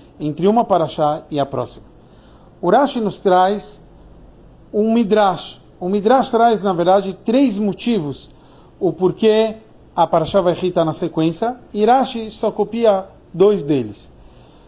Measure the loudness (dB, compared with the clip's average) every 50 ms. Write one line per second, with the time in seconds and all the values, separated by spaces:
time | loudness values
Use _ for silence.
0 | -20 -20 -14 -8 -8 -6 -4 0 0 2 2 2 0 0 0 0 0 -2 -2 -2
1 | -2 -2 -2 -4 -8 -6 -4 -4 -4 -4 -4 -8 -8 -8 -10 -16 -20 -20 -20 -20
2 | -20 -20 -20 -20 -20 -20 -20 -20 -20 -20 -12 -6 0 2 2 4 2 2 -2 -2
3 | -4 -4 -4 -2 0 2 4 4 2 2 0 -2 -6 -8 -10 -14 -18 -20 -20 -20
4 | -20 -20 -20 -20 -20 -20 -20 -20 -20 -20 -20 -20 -14 -6 -4 -2 0 2 2 0
5 | 2 2 2 2 2 2 0 -2 -6 -12 -14 -16 -20 -20 -14 -8 -6 -4 -2 0
6 | 2 2 2 2 2 0 2 2 2 2 2 0 -2 -2 -2 0 2 2 2 2
7 | 2 -2 -8 -8 -4 0 2 2 2 2 0 0 -2 -2 -2 -2 -2 -2 0 -2
8 | -2 -6 -8 -10 -14 -18 -20 -20 -20 -20 -20 -20 -20 -20 _ -4 -4 -2 0 0
9 | 0 0 0 2 2 2 4 4 2 0 -2 -8 -18 -20 -20 -20 -20 -6 -2 -2
10 | 0 2 2 0 0 2 0 2 2 2 0 0 -2 -2 0 0 0 0 -2 -4
11 | -4 -4 -2 0 0 0 0 -2 -4 -4 -6 -8 -12 -10 -4 0 2 4 4 2
12 | 2 -2 -4 -8 -8 -10 -8 -6 -4 -4 -2 -2 -4 -4 -2 0 2 2 2 2
13 | -2 -8 -16 -20 _ -4 0 4 4 4 4 2 0 0 0 -2 -2 -4 -10 -14
14 | -16 -18 -20 -20 -20 -20 -20 -20 -20 -20 -20 -20 -20